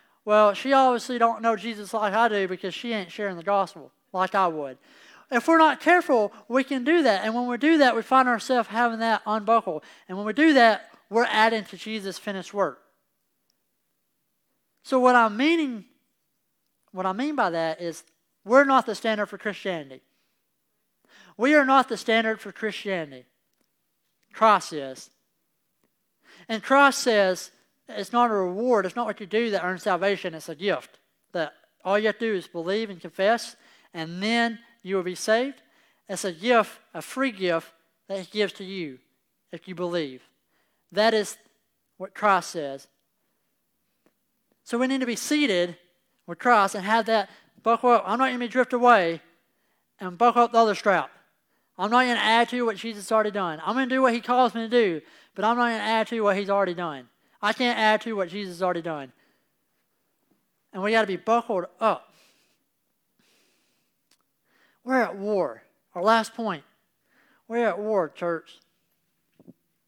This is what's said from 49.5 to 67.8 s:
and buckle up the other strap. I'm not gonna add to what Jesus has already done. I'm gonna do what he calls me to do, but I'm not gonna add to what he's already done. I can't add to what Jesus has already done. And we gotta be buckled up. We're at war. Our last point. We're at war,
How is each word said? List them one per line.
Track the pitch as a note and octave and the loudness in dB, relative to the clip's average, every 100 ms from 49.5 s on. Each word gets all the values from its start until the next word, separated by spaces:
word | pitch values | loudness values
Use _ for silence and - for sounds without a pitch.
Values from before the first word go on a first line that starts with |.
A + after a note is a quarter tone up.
| _ _ _ _ _ | _ _ _ _ _
and | F#3 F3 | -14 0
buckle | A#3+ A#3+ | 2 4
up | A#3 | 4
the | A#3 | 4
other | A3+ | 2
strap. | G3 G#3 F3+ C3 - _ _ _ _ _ - | 2 0 0 -2 -12 _ _ _ _ _ -8
I'm | G3 | 0
not | A#3+ | 2
gonna | B3 A#3 | 2 0
add | G#3 A3+ A#3 | 2 2 2
to | B3 A#3 | -2 -4
what | G3 | -4
Jesus | A3+ G#3 | -10 -12
has | F#3+ | -2
already | A3 G#3+ | 0 0
done. | G3+ F3+ D#3 | -2 -6 -6
I'm | D#3+ | -4
gonna | A#3+ C4 | -4 -2
do | C4 | 2
what | C4 | 2
he | A#3 | 0
calls | A3+ B3 B3 | 0 2 2
me | A3+ | 0
to | A3+ | -2
do, | A#3+ G#3+ D#3+ - - _ | 0 0 -2 -10 -20 _
but | - G#3 | -4 -2
I'm | A#3+ | 0
not | A#3+ | 0
gonna | A3+ | -2
add | G#3 A3 G#3+ | -2 -2 -2
to | A#3 | 0
what | G#3 G3 | 0 0
he's | G3 | 0
already | G3+ F#3+ | 0 0
done. | F3 F3 C#3+ B2 _ _ _ | -2 -6 -8 -14 _ _ _
I | G3+ | -4
can't | A3 B3 A3 | -2 -2 0
add | A3 G#3+ | 2 2
to | A#3 | -2
what | G#3+ F3+ | -6 -6
Jesus | F#3+ G3 E3+ | -6 -10 -4
has | |
already | F3+ F3 | -4 -4
done. | E3 D#3 C3+ _ _ _ _ _ _ _ _ _ _ _ _ _ _ _ _ | -6 -8 -12 _ _ _ _ _ _ _ _ _ _ _ _ _ _ _ _
And | F#3+ | -6
we | G3+ | 0
gotta | A3+ G#3 | 0 0
be | F3+ | -4
buckled | - A#3 A#3 G3 F3 _ | -2 -2 0 -4 -6 _
up. | A3 D#3+ - _ _ _ _ _ _ _ _ _ _ _ _ _ _ _ _ _ _ _ _ _ _ _ _ _ _ _ | -2 -2 -6 _ _ _ _ _ _ _ _ _ _ _ _ _ _ _ _ _ _ _ _ _ _ _ _ _ _ _
We're | A#3+ C4 | -2 0
at | G#3+ G3 | 0 -4
war. | G3+ G#3 D3+ A2+ _ _ _ | -2 -2 -2 -6 _ _ _
Our | F3+ | -2
last | G3 A3+ A3 | 2 2 0
point. | - A3+ E3 - _ _ _ _ _ _ _ - | -6 -6 -6 -10 _ _ _ _ _ _ _ -8
We're | A#3 A3+ | -2 -2
at | |
war, | F3+ | -2